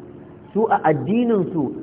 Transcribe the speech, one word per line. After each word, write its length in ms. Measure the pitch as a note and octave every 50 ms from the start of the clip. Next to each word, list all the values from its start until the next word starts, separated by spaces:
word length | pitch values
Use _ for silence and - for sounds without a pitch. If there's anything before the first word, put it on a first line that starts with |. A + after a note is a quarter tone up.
| - - - - - - - - - - -
Su 140 | F#3+ A3+ -
a 100 | G3+ G3+ -
addininsu 880 | D#3+ D#3 C#3 B2+ C#3+ G3+ A#3 B3 A#3 A#3 G3+ F3 B2 - E3 C#3 A#2 G2+ -